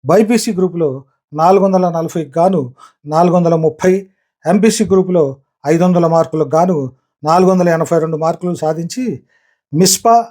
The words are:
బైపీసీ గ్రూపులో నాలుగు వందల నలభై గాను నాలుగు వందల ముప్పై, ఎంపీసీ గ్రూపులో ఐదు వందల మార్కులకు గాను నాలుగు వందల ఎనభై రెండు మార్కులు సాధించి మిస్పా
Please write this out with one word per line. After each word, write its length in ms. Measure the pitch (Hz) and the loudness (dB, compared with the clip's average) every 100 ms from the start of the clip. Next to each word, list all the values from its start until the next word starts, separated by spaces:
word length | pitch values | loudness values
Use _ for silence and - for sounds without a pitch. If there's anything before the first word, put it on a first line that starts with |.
బైపీసీ 500 | 127 185 214 233 233 185 | 2 2 2 0 -2 -2
గ్రూపులో 300 | 185 170 156 131 - _ _ 147 | -2 -2 -4 -4 -14 _ _ 0
నాలుగు 240 | 165 196 196 | 2 4 2
వందల 180 | 185 180 165 | 0 0 -2
నలభై 260 | 165 170 143 165 | -6 -8 -6 0
గాను 260 | 180 180 127 - - _ 147 156 | 0 0 -6 -14 -20 _ -4 0
నాలుగు 200 | 180 175 | 2 2
వందల 180 | 170 165 160 | 2 0 -2
ముప్పై, 260 | 156 185 190 190 _ _ _ 151 | 0 0 0 -4 _ _ _ -2
ఎంపీసీ 320 | 196 214 214 185 | 2 2 0 0
గ్రూపులో 320 | 190 185 180 139 135 _ _ 143 | 0 2 0 0 -4 _ _ -2
ఐదు 100 | 160 180 | 2 2
వందల 200 | 175 170 165 | 2 2 2
మార్కులకు 380 | 160 156 139 160 | 0 -2 -2 0
గాను 220 | 185 160 131 _ _ _ | 0 -2 -6 _ _ _
నాలుగు 280 | 147 170 190 | 0 2 2
వందల 160 | 185 175 165 | 2 2 0
ఎనభై 220 | 160 165 160 | 0 -2 -2
రెండు 120 | 156 160 | -4 -4
మార్కులు 320 | 170 180 175 156 | -4 -6 -4 -4
సాధించి 400 | 156 170 - 247 131 _ _ _ _ _ | -4 -8 -8 -8 -8 _ _ _ _ _
మిస్పా 440 | 147 185 - 233 233 226 | 0 0 0 2 2 0